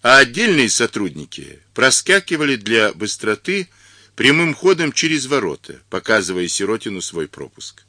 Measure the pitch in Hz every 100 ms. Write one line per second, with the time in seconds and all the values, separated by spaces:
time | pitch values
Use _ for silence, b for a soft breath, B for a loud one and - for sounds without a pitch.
0 | 120 135 127 135 226 160 117 - 120 -
1 | 92 73 73 - 69 69 _ - 131 -
2 | - 196 185 160 147 127 101 113 107 82
3 | 104 - 107 107 - 196 175 b b b
4 | b - 123 156 165 143 180 170 156 -
5 | 165 156 127 139 95 69 - - _ 95
6 | - 110 90 90 87 - 98 110 110 95
7 | - 85 76 - 69 - - _